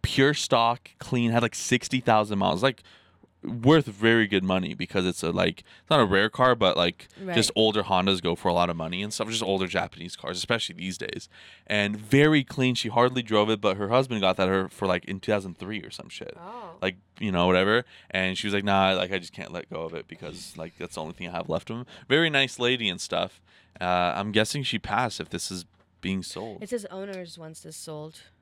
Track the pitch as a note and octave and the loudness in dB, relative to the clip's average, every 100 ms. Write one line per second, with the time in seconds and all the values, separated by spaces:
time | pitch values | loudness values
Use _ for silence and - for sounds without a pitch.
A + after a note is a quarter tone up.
0 | - - C#3 D3 - B2 A#2 A#2+ - _ | 0 4 4 2 0 4 4 0 -8 _
1 | - B2+ A#2 A#2 A#2 - - B2 - C3 | -4 0 2 2 0 -4 0 0 0 -2
2 | A#2+ G#2+ G#2+ G2+ F#2+ F2 C3 A2 - - | 4 4 4 0 0 2 0 -2 -18 -20
3 | _ _ _ _ - A#2 A#2+ D#3+ A#2+ G2+ | _ _ _ _ -10 0 6 6 4 2
4 | A2+ A2+ G#2 G2 F#2 F#2 F2 - - G2 | 4 6 4 2 2 0 -2 -6 -4 0
5 | F2+ - E2 F2+ F2+ E2+ - - _ D3+ | 0 0 -2 0 0 -2 -18 -20 _ 2
6 | G#2+ G2 G#2+ - B2+ A#2 F#2+ E2 F2 - | 4 4 2 4 4 6 4 4 0 0
7 | - - F#3+ E3 F#2+ G#2 A2 G#2 F#2 F#2+ | -20 -14 -2 0 2 4 4 2 2 2
8 | F#2+ F#2 F2 E2+ F#2 F2 F2 E2 D#2+ F2+ | 2 0 0 0 0 2 0 -2 -6 -6
9 | G#2 - A2 A2+ F#2+ F#2+ F#2 F#2 F2+ - | -8 -6 -4 -4 -2 0 0 -2 -4 -10
10 | F2 - - F2+ - A#2 - F2 F#2 F2 | -16 -12 -10 -8 -4 -4 -4 -8 -8 -8
11 | - - - - - - _ G#2 G2+ G#2 | -10 -10 -14 -20 -20 -20 _ -2 -2 -4
12 | A2 C#3 D3+ D3+ C3 - B2+ A#2+ A2+ A2+ | 2 6 6 4 0 0 0 0 0 2
13 | B2 B2+ A2+ G#2+ G#2 G#2+ G#2 F#2+ G2+ A#2+ | 4 2 2 4 4 2 2 0 2 2
14 | C3 A2+ F#2+ F#2 F#2+ F#2+ F#2+ - G2 F2+ | 2 2 2 2 2 2 -2 -4 -2 -2
15 | - F#2+ - G#2 F#2+ E2 F#2 G#2+ - - | -2 -6 -2 -2 -2 -12 -10 -10 -12 -16
16 | - - - - F3 A#3+ F#3+ E3 F#2+ F#2 | -16 -14 -14 -14 -16 -16 -18 -6 -6 -6
17 | _ - G#2+ F2+ F2+ F2+ F#2+ A2+ A#2+ - | _ -8 -2 2 4 4 4 2 0 -20
18 | _ F#2+ F#2 F#2+ G#2 G2+ G2+ G2 F#2+ F#2+ | _ -2 -2 -2 -2 -2 2 4 4 2
19 | F#2 F#2+ E2+ - - F2 - D#2+ E2 E2 | 0 -4 -8 -14 -12 -12 -10 -10 -8 -10
20 | - E2+ D#2+ E2+ - E2 E2 _ F2 - | -14 -16 -14 -14 -16 -14 -14 _ -12 -10
21 | D#2+ E2+ F2 F2 E2+ D#2 - A#2 B2 - | -12 -10 -10 -8 -6 -6 -6 -14 -14 -20
22 | - C#3+ E3 C#3+ C3 - B2 B2+ G#2+ F2 | 0 2 2 2 0 0 0 0 -2 -4
23 | - F2 F#2 _ _ _ _ - F2+ F2+ | -4 -4 -4 _ _ _ _ -6 0 2
24 | F2+ F2 G#2 G#2+ G#2+ C#3+ C3+ A2 - G#2 | 0 -2 0 0 0 -2 -4 -6 -2 -2
25 | B2 - E2+ F2 - F#2 E2+ _ _ _ | -2 -6 -8 -8 -8 -10 -12 _ _ _
26 | F#2+ F#2+ F2 - A2+ G2+ G#3 A#3+ G3+ F#3+ | -6 -6 -6 -12 -12 -12 -8 -8 -8 -14
27 | G3+ F#3+ E3+ E3 D#3+ D#3 D#3+ D#3 - D3+ | -12 -12 -14 -16 -18 -18 -18 -16 -14 -14
28 | D#3 - - _ | -14 -18 -20 _